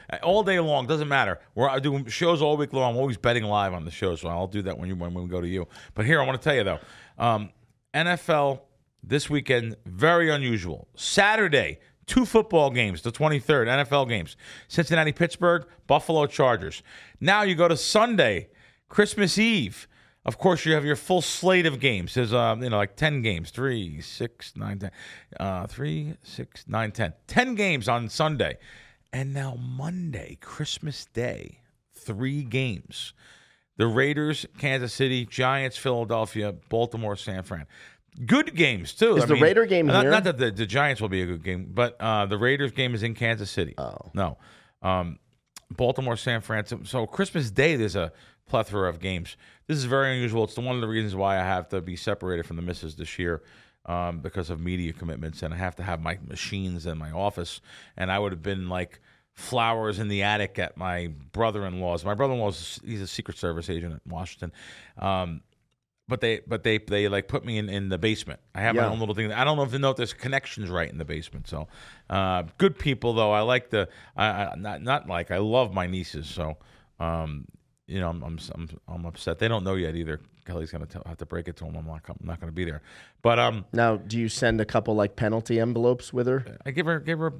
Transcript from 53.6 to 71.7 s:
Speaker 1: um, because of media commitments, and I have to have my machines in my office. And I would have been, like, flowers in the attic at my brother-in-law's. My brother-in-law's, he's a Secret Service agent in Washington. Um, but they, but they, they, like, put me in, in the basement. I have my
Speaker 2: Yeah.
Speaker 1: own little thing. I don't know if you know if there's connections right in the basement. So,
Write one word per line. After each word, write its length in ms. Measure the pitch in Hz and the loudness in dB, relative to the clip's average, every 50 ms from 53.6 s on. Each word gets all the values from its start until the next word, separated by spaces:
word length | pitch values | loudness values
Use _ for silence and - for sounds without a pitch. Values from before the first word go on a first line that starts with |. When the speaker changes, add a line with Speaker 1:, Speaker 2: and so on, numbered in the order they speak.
| - _ _ _ - | -20 _ _ _ -10
Speaker 1:
um, 320 | - 87 87 87 87 85 82 | -6 -4 -4 -4 -4 -6 -6
because 300 | - 90 - 98 85 76 | -8 -8 -6 -6 -6 -6
of 120 | 85 80 | -6 -6
media 320 | 85 90 90 90 87 80 78 | -4 -4 -4 -2 -4 -4 -6
commitments, 500 | - 87 82 73 60 78 80 80 - 87 | -8 -8 -8 -8 -8 -8 -10 -10 -8 -8
and 100 | 80 85 | -8 -6
I 40 | |
have 180 | 87 92 90 - | -6 -6 -6 -6
to 60 | - 90 | -8 -8
have 160 | 95 87 80 | -6 -6 -6
my 160 | 80 82 85 95 73 | -4 -6 -6 -8 -10
machines 600 | 64 71 78 - - 104 98 95 92 90 85 78 | -12 -10 -10 -8 -6 -6 -4 -4 -4 -6 -6 -6
in 120 | 87 80 | -6 -8
my 140 | 80 78 78 | -8 -8 -8
office. 480 | 80 87 98 101 - 92 87 - - - _ - - - - - - | -4 -2 -2 -2 -2 -4 -8 -10 -10 -16 _ -20 -20 -20 -20 -14 -10
And 120 | 90 92 92 | -6 -4 -2
I 80 | 95 101 | 0 0
would 120 | 104 98 | 0 -2
have 120 | 92 82 78 | -4 -4 -4
been, 260 | 101 98 95 90 90 | -4 -4 -4 -4 -4
like, 320 | 90 90 90 - - - _ _ _ _ _ _ _ | -4 -4 -6 -6 -10 -20 _ _ _ _ _ _ _
flowers 680 | - - - 120 120 113 113 113 113 110 107 98 95 | -16 -10 -4 0 0 2 2 2 0 0 -2 -2 -2
in 80 | 110 | -2
the 160 | 104 101 98 98 | -2 0 0 2
attic 340 | 104 107 104 101 95 - 101 | 2 2 2 0 -2 -4 -4
at 180 | 90 - - | -6 -6 -6
my 300 | 78 90 90 87 87 87 85 76 71 69 80 - | -6 -6 -4 -4 -4 -4 -6 -8 -12 -14 -8 -2
brother-in-law's. 720 | 107 113 113 101 104 101 92 90 90 92 87 87 85 82 | 0 0 0 0 -2 -6 -6 -6 -4 -2 -2 -2 -2 -2
My 80 | 101 104 | -4 -2
brother-in-law's, 640 | 101 139 135 127 120 107 101 87 - 82 - - - - | 0 0 0 0 0 -2 -2 -4 -4 -10 -12 -14 -14 -10
he's 160 | - 113 98 | -10 -8 -8
a 60 | 98 | -8
Secret 300 | - - - - - 85 | -8 -8 -10 -8 -10 -8
Service 320 | - - 87 82 85 80 95 | -4 -4 -4 -4 -4 -4 -6
agent 240 | 85 85 85 85 78 73 - | -6 -6 -6 -8 -10 -10 -12
in 60 | - | -10
Washington. 400 | 85 82 87 - - - 95 85 - - - - - - - - - | -10 -8 -10 -10 -10 -10 -12 -12 -12 -14 -20 -20 -20 -20 -20 -20 -10
Um, 440 | - 95 98 95 92 90 85 82 - _ _ _ _ _ _ _ _ _ _ _ _ _ | -4 -2 0 0 0 -2 -4 -6 -10 _ _ _ _ _ _ _ _ _ _ _ _ _
but 140 | - 127 120 | -6 -4 0
they, 200 | 123 113 110 - - | 0 0 0 0 -2
but 160 | - 117 101 - | -6 -4 0 2
they, 140 | 113 110 | 2 2
they, 300 | 107 - - 101 101 104 | 2 0 0 0 2 2
like, 200 | 101 101 98 98 | 2 2 0 -2
put 160 | - - - - | -2 -4 -6 -4
me 140 | 120 113 | -4 -4
in, 100 | 107 104 | -4 -4
in 220 | 98 101 101 98 95 | -4 -4 -4 -2 -2
the 80 | 92 | -2
basement. 420 | 85 95 110 107 - - - 69 - _ _ - | 0 0 0 0 -2 -6 -12 -14 -16 _ _ -6
I 80 | - | -2
have 140 | 104 113 117 | 0 2 2
my 80 | 120 117 | 4 2
Speaker 2:
Yeah. 60 | 104 | 2
Speaker 1:
own 100 | 110 113 | 2 -2
little 160 | 113 104 104 | -2 -2 -2
thing. 160 | 110 110 107 104 | -2 -2 -2 0
I 100 | 117 131 | 0 2
don't 140 | 147 151 | 2 2
know 60 | 147 139 | 2 0
if 100 | 120 123 | 0 0
you 60 | 139 | 0
know 100 | 139 135 | 2 2
if 80 | 131 | 2
there's 160 | - 120 101 - | 0 -4 -6 -6
connections 560 | - - 131 135 139 - - - - 104 87 | -8 -6 -2 -2 -2 -4 -4 -10 -8 -6 -4
right 200 | 90 87 82 - | -2 -2 -2 -2
in 100 | - 78 | -4 -8
the 60 | 80 | -8
basement. 420 | 73 80 78 80 - - 67 - | -6 -8 -8 -10 -10 -12 -14 -12
So, 200 | - 82 73 78 - | -10 -10 -10 -10 -12